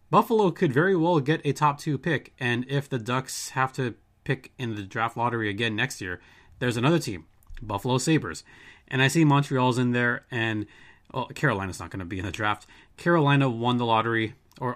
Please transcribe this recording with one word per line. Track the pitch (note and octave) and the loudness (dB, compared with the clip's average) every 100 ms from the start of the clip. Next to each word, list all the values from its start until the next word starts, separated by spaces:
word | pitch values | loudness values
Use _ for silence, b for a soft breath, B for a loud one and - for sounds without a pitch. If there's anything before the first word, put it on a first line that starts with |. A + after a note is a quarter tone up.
| _ | _
Buffalo | E3+ - A3 G3 | 2 4 2 2
could | D#3+ F3 | 2 2
very | B2 F3+ | 4 2
well | F#3+ D#3+ E3+ | 2 4 2
get | B2+ D#3 | 2 0
a | D3 | -2
top | C3+ D3+ C#3+ | 0 0 0
two | - C3+ | -4 -4
pick, | - C3+ - - | -2 -4 -4 -6
and | B2 A#2+ B2 | -2 -2 -2
if | C#3 C#3 | -4 -4
the | B2+ | -6
Ducks | G#2+ B2+ B2+ - - | -2 -4 -4 -10 -8
have | - C3 | -4 -4
to | - B2 - _ _ | -2 -6 -8 _ _
pick | - C3+ - - | -6 -6 -6 -10
in | B2 | -8
the | G#2 | -6
draft | G2 A2+ A2+ B2 | -6 -4 -4 -2
lottery | A#2+ A#2 G#2+ | -2 -2 -2
again | G2 A#2 G#2+ | -2 -2 -2
next | B2+ - | -4 -4
year, | F#2+ F2+ b b b - | -8 -10 b b b -4
there's | B2+ A#2+ | -2 0
another | B2+ E3+ | 2 2
team, | C#3+ F2+ - _ - - | 0 -8 -14 _ -18 -14
Buffalo | G#2+ G2+ B2+ B2+ | -8 -4 -2 0
Sabres. | C#3+ D#3+ G2+ D#2+ B B B B _ | 2 0 0 -8 B B B B _
And | C3 | 0
I | C3 | 2
see | E3 | 4
Montreal's | D#3 C#3 C#3+ C3 B2+ B2 | 4 4 2 0 2 2
in | B2 | 0
there, | A#2+ A#2+ B2 - | 0 0 -2 -6
and, | B2 A2+ A2 G#2 B B B B | -4 -2 -2 -6 B B B B
oh, | - A#2+ | -10 -10
Carolina's | C#3+ D3+ G#2 F#2+ F#2 | -2 0 0 -4 -8
not | E2+ | -10
gonna | G2 | -10
be | F2 F#2 | -8 -8
in | |
the | F2 | -8
draft. | D#2 G#2+ G#2 - B B - | -4 -2 -2 -8 B B -4
Carolina | F3 F3 C#3+ C#3 C3+ | 2 4 6 6 4
won | A2+ A#2+ B2 | 2 0 2
the | A#2+ | 2
lottery, | A2+ A2+ A2+ A2 - _ - | 2 2 0 -2 -6 _ -8
or | B2 | -8